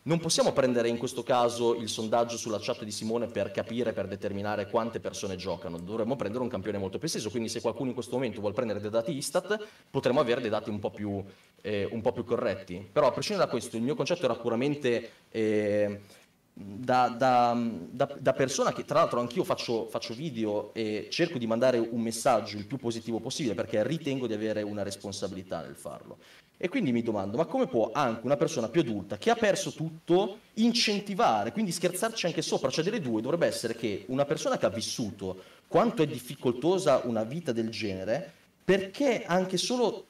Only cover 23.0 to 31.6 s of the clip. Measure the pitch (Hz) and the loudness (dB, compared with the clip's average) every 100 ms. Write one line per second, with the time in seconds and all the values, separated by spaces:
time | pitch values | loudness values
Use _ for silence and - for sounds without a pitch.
23 | 113 113 123 - 135 95 - 110 107 165 | -4 -4 -4 -4 -2 -2 -2 0 0 0
24 | - 135 123 107 110 107 104 104 98 98 | -2 -2 -2 -2 -2 -2 -2 -4 -6 -6
25 | 101 98 98 92 92 87 67 71 85 62 | -10 -6 -6 -6 -8 -8 -8 -12 -12 -14
26 | - - - - _ _ 180 269 170 117 | -14 -20 -20 -20 _ _ -2 0 2 2
27 | 113 104 95 113 165 262 254 120 107 - | 2 -2 -2 -2 0 0 0 2 2 2
28 | 135 113 120 143 156 131 110 156 135 104 | 0 0 0 2 2 0 0 0 0 -2
29 | 95 104 - 226 220 170 - - 160 160 | -6 -4 0 2 4 2 0 -4 -6 -6
30 | - 175 208 - - - 233 233 - 202 | 4 4 4 -4 -14 2 4 4 2 0
31 | 202 196 220 110 104 190 | -2 2 4 4 2 0